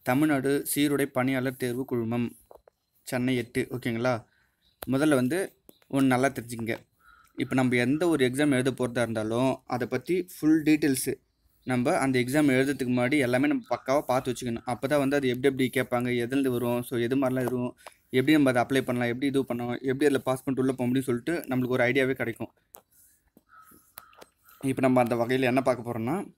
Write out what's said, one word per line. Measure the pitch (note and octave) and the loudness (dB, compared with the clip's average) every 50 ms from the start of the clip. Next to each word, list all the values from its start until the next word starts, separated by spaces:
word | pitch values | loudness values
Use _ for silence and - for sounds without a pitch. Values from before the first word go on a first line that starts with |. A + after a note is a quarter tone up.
| _ | _
தமிழ்நாடு | - B2+ C3+ D3+ D#3 D3+ C3+ C3 C#3 C#3 C#3+ C#3 - - | 0 2 2 2 2 2 0 0 0 0 0 -2 -4 -2
சீருடை | C#3+ C#3+ D3 C#3+ C3+ C#3 | 0 2 2 2 0 0
பணியாளர் | C3+ _ C3 B2 C3 C3+ C3 B2+ C3+ C3 | -2 _ -2 0 0 0 0 -2 -4 -4
தேர்வு | C3 - B2 A#2+ A#2+ C3+ | -4 -4 -4 -4 -4 -6
குழுமம், | - B2+ A#2+ A#2 A2+ A#2 A#2+ A#2+ A#2 - - _ _ - - _ - _ _ _ _ _ _ _ | -4 -4 -4 -2 -2 -2 -2 -2 -4 -6 -12 _ _ -20 -20 _ -20 _ _ _ _ _ _ _
சென்னை | - - B2+ B2 B2+ C3 | -8 -4 -2 0 0 0
எட்டு, | B2 A#2 A2+ _ C3 B2 - | -2 -2 -4 _ -6 -4 -4
ஓகேங்களா? | C3 B2 - C3 A#2 A2+ A#2+ B2+ B2+ A2 - _ _ _ _ _ _ _ _ _ _ _ - - | -6 -6 -4 -4 -4 -2 0 0 0 -2 -4 _ _ _ _ _ _ _ _ _ _ _ -6 -2
முதல்ல | B2 C3+ D3 D#3 D3+ | -2 0 2 2 2
வந்து | C3 B2 B2+ C#3+ F3+ G3 - _ _ _ _ - _ _ _ | 2 2 0 -2 -2 -4 -6 _ _ _ _ -20 _ _ _
ஒண்ணு | - C#3 C3+ | -2 0 2
நல்லா | C3+ B2+ B2 C3 C#3 | 2 2 2 2 0
தெரிஞ்சுக்கங்க. | C3+ - A2+ A#2 A#2+ A2+ A2+ A2 A#2 - - _ _ _ _ - - _ _ _ _ | 0 -4 -10 -10 -10 -8 -6 -6 -6 -8 -8 _ _ _ _ -20 -20 _ _ _ _
இப்போ | - - B2+ - | -6 -6 -2 0
நம்ம | C3 C3 B2+ A#2+ | 0 2 2 2
எந்த | B2 B2 B2 C#3 D#3 F3+ F3 | 2 2 2 2 0 2 2
ஒரு | E3 C#3+ C3 B2 | 2 2 2 0
எக்ஸாம் | B2 C3 D3+ D3+ | 2 0 0 2
எழுத | C#3 B2+ B2+ C3+ | 2 2 2 0
போறதா | B2 - B2+ B2 A#2 B2 A#2+ | -2 -2 -4 -4 -2 -2 -2
இருந்தாலும், | A2+ A2+ A2 G#2+ G#2+ A2+ A#2 B2+ C3 B2+ - _ | -2 -2 -4 -4 -2 -2 0 0 0 -2 -2 _
அதை | _ C3+ B2 B2 | _ -6 -6 -4
பத்தி | G#2+ - B2 - - F3 F#3 - - - - | -4 -4 -6 -4 -2 -2 -2 -2 -6 -10 -2
ஃபுல் | - D3+ D#3 D#3+ D3+ | 2 2 2 4 4
டீட்டெயில்ஸு | D3+ D#3 D3+ D3+ D3+ C3+ C3 - - - - _ _ _ _ _ _ _ _ _ | 2 2 4 4 0 0 0 -2 -6 -6 -8 _ _ _ _ _ _ _ _ _
நம்ம | - B2+ B2 B2 C#3 F3 | -4 -2 0 0 0 0
அந்த | - C3+ C3+ C3 B2+ | 0 0 2 2 0
எக்ஸாம் | B2 A#2+ C3 D#3 D3+ C#3+ | 0 2 2 2 4 4
எழுதுறதுக்கு | C3 B2+ C3+ C3+ C#3+ C3 C#3 B2 B2 | 4 4 4 2 0 -4 -2 -2 0
முன்னாடி | B2 B2 B2 C#3+ D3+ | 0 2 2 2 2
எல்லாமே | C3+ A#2+ B2 B2+ C#3 | 2 2 2 2 2
நம்ம | D3 D3 C3+ A2+ - | 2 0 -2 -2 -4
பக்காவா | A#2+ A2+ - - C3 D3 | -6 -6 -2 0 0 0
பார்த்து | - - B2+ B2+ C3 - B2 | 2 0 -2 0 0 -2 -6
வச்சுக்கணும். | - - B2 A#2 A#2 - | -4 -4 -6 -6 -6 -4
அப்பதான் | - B2 A2+ - C3+ D3 D3 | -6 -6 -4 -2 0 0 2
வந்து | C#3 C3+ C#3 | 2 2 0
அது | C#3+ C#3 C3 | 2 2 0
எப்படி | B2 B2 B2+ C#3 C3+ | -2 2 2 0 2
எப்படி | C3 C3 B2 - | 2 -2 0 0
கேட்பாங்க, | C3 B2+ B2 - A#2+ B2 B2 | -2 -2 0 -2 -2 -2 0
எதுலேருந்து | B2 B2 A#2+ A#2 C3 C#3 C#3 C3+ | -2 -2 -2 -2 -2 0 0 0
வரும், | B2 A#2+ B2 A#2+ A#2+ A#2+ A#2+ | 0 0 -2 -2 -2 -2 -4
so | - C#3 A#2 | -4 -4 -2
எது | A#2+ A#2 C3 | -2 0 0
மாதிரிலாம் | C3+ C#3 B2+ B2+ C3 B2+ | 0 0 0 0 0 -2
வரும், | A#2+ B2+ B2 B2 B2 - _ - - _ _ _ _ | -2 -2 -2 -4 -6 -8 _ -20 -20 _ _ _ _
எப்படி | - B2+ C3 C#3 D#3 | 0 0 4 4 4
நம்ம | D#3 C#3+ C3 | 6 6 4
அதை | B2+ B2 A#2 | 4 2 2
அப்ளை | - C3+ C3+ B2 | 2 2 0 0
பண்ணலாம், | - B2 B2 B2 A#2+ | 0 -2 -2 -2 -2
எப்படி | A#2+ B2+ C#3 | -2 -2 -2
இது | C#3+ C3 C3+ C3 | 0 0 0 -2
பண்ணலாம், | - A#2+ A#2 A#2+ A#2+ B2 | -2 -4 -6 -4 -6 -6
எப்படி | - - C3+ C3 C3+ D3 | -6 -4 -4 -2 2 4
அதில் | D3 C#3 C3 - | 4 4 2 0
பாஸ் | - C3 C3 - | 0 -2 -2 -2
பண்ணிட்டு | - C3+ A#2+ | -4 -2 0
உள்ள | B2+ C3 C3 | 0 0 0
போக | B2+ B2+ A#2+ | 0 0 0
முடியும்னு | B2 C3+ C3 | 0 0 0
சொல்லிட்டு | - A#2+ A#2+ A#2 - E3+ | 0 -2 -2 -2 -4 -4
நம்மளுக்கு | E3+ - - C3 B2+ B2+ A#2+ B2+ | -4 -4 -4 -2 -2 0 0 2
ஒரு | B2 A#2+ | 2 2
ஐடியாவே | A#2+ B2 C3+ C3+ B2+ C3+ | 2 2 2 2 0 0
கிடைக்கும். | - B2 A#2 A2+ - A#2+ - _ _ _ _ _ - _ _ _ _ _ _ _ _ _ _ _ _ _ _ - - - - - - _ _ _ - - _ - - - _ _ _ _ - - _ | -2 -4 -6 -6 -8 -10 -12 _ _ _ _ _ -20 _ _ _ _ _ _ _ _ _ _ _ _ _ _ -20 -20 -20 -20 -20 -20 _ _ _ -20 -20 _ -20 -20 -20 _ _ _ _ -20 -20 _
இப்போ | - C3+ C3 B2 | -4 -4 -2 2
நம்ம | C3 C3 C3 B2+ | 4 4 6 4
அந்த | B2 A#2 B2 | 4 4 2
வகையில | A#2 A#2 A2+ C3 C3 | 0 0 0 0 2
என்ன | C3+ B2+ A#2+ C3+ C3 | 2 2 2 2 2
பார்க்க | C3 B2 A#2 A#2 A#2 A#2 | 2 0 0 -2 -6 -6
போறோம்னா | A2 A2 A2+ D3 F#3+ - - - | -4 -4 -2 -4 -4 -6 -8 -14